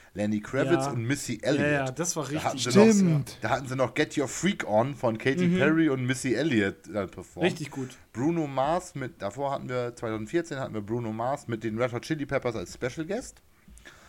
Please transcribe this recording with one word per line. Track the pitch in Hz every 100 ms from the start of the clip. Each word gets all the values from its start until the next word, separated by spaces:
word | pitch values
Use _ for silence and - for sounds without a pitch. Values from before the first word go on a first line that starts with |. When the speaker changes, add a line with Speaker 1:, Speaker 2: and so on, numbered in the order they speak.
| - 95
Speaker 1:
Lenny | 104 107
Kravitz | 104 131 165 170 139
Speaker 2:
Ja. |
Speaker 1:
und | 139 113
Missy | 139 - 123
Speaker 2:
Ja, | 117
Speaker 1:
Elliott. | 143 147
Speaker 2:
ja, | 143 135
das | 131 175 165
war |
Speaker 1:
Da | 135
Speaker 2:
richtig | 147 -
Speaker 1:
hatten | 135
sie | 117
Speaker 2:
gut, | 185
Speaker 1:
noch, | 220
Speaker 3:
Stimmt. | 208 185 151 123 -
Speaker 1:
da | 110
hatten | 117 135
sie | 131
noch | 123
Get | - 151 -
Your | 135
Freak | - 175 202 -
On | 104 127 131
von | 123 110
Katy | 131 143 180
Speaker 2:
Mhm. | 180
Speaker 1:
Perry | 147 160 160
und | 135 123
Missy | 127 131
Elliott, | 110 151 120 98 - -
äh, | 101 95
performt. | - 90 - 175
Speaker 2:
Richtig | 180 139
gut. | 135 127 - -
Speaker 1:
Bruno | - 143 170 151
Mars | 135 135 175 175 143
mit, | 127 -
davor | 98 127 139
hatten | 139 135
wir, | 127 123 120
zweitausendvierzehn | 117 110 107 170 170 139
hatten | 131
wir | 107
Bruno | 104 120 117
Mars | 110 120 143 -
mit | 113
den | 113 107
Red | 123
Hot | 117
Chili | - 156 143
Peppers | 139 123 110
als | 90
Special | - 123 127 160
Guest. | 208 - - _ _ - - - -